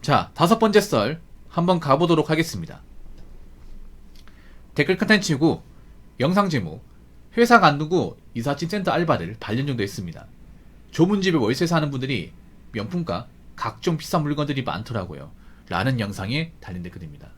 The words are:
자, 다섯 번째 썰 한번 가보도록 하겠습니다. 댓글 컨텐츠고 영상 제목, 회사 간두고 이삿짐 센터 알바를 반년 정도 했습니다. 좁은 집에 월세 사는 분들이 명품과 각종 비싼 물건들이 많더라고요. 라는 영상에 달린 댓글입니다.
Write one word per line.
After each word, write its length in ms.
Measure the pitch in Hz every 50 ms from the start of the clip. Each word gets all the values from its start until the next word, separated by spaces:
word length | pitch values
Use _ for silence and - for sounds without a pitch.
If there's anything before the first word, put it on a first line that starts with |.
| - -
자, 240 | 147 110 87 - -
다섯 240 | - 156 170 226 226
번째 220 | 226 220 202 208
썰 400 | 202 202 - 120 101 113 151 165 - - - - - -
한번 320 | - - 170 175 185 170
가보도록 480 | 165 147 135 143 175 170 170 156 151 -
하겠습니다. 520 | 160 156 165 165 - - 82 - - - - - - - - - - - - - - - - - - - - - - - - - - - - - - - - - - - - - - - - - -
댓글 240 | - 147 143 185 185
컨텐츠고 640 | - - 214 202 185 - 160 131 151 160 113 80 - - - - - - - - - - - -
영상 260 | - - 185 202 202 190
제목, 340 | 156 131 92 80 78 107 - - - - - - - - - - -
회사 240 | - 240 233 240 226
간두고 580 | 190 160 143 143 156 151 175 175 120 85 - - - - -
이삿짐 360 | 120 113 - 139 139 - 165
센터 220 | - 208 190 180
알바를 440 | - 156 175 160 147 95 85 82 110 -
반년 260 | - - 107 123 139 147
정도 160 | 135 117 101
했습니다. 420 | 98 - - 98 85 80 - - - - - - - - - - - - - - -
좁은 300 | - - 160 180 208 202
집에 160 | 190 190 170 156
월세 300 | 117 104 - - 180 170
사는 240 | 175 160 151 147
분들이 400 | 139 127 127 135 143 107 80 - - - - - - - - -
명품과 560 | - 110 101 110 - 175 170 - 87 90 113 - - - - - - -
각종 400 | - 117 - - - 185 165 151
비싼 260 | - - - 175 151
물건들이 400 | 147 147 143 151 143 143 135 123
많더라고요. 680 | - 73 87 113 - - 110 92 87 80 69 67 - - - - - - - - -
라는 320 | 90 85 98 131 131 120
영상에 540 | 107 101 98 - 95 98 123 147 165 165 - -
달린 220 | - - 92 90 87
댓글입니다. 460 | 90 - 92 90 78 73 69 - 57 -